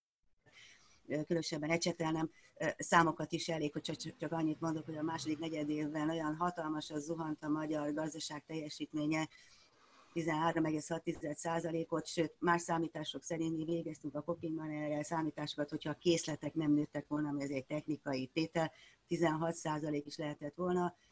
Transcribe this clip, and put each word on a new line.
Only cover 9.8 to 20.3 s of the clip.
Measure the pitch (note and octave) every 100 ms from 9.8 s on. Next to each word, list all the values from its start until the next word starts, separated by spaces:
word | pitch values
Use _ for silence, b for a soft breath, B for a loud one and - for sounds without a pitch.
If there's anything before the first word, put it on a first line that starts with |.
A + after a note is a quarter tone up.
| - - -
tizenhárom | E3+ D#3+ D#3 E3 D#3+
egész | D#3+ D#3 -
hat | E3
tized | - D#3+ D#3 D3+
százalékot, | E3+ E3 E3 E3 E3 D#3+ -
sőt, | - D#3 -
más | F3 F3
számítások | F3 E3 D#3+ D#3 D3+ C#3+
szerint | - E3 E3 D#3+
mi |
végeztünk | D#3+ E3 D#3+ D3+ D3
a | D3
Kopinban | D3+ E3+ E3 D#3+ D#3
erre | D3+ D3+ D3
számításokat, | D3+ E3 D#3 - D3 - D3
hogyha | D#3 D#3
a | D3
készletek | F3 E3 - D3 D3
nem | E3 D3+
nőttek | D3 D3+ D3 -
volna, | D3+ D3
ami | C#3+
ez | C#3
egy | C#3
technikai | - D3+ D#3 C#3+ - C3+ C3
tétel, | D#3+ D#3+ E3+ D#3 B B B -
tizenhat | E3 E3 D#3 E3
százalék | E3 D#3+ D3+ D3+ D3 D3
is | -
lehetett | D3+